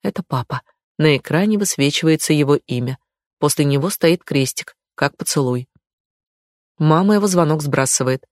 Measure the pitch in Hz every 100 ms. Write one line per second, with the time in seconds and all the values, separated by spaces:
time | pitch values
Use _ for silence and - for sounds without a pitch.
0 | 202 - - 131 - 135 _ _ _ -
1 | 156 139 - 151 208 208 196 - 139 -
2 | 160 156 - 151 139 143 - 123 123 131
3 | _ _ _ _ 147 - 143 139 170 -
4 | 165 175 - 147 131 - - _ _ -
5 | 143 _ - - 127 123 127 _ _ _
6 | _ _ _ _ _ _ _ _ 156 156
7 | 196 208 202 180 156 156 147 131 131 -
8 | 127 131 _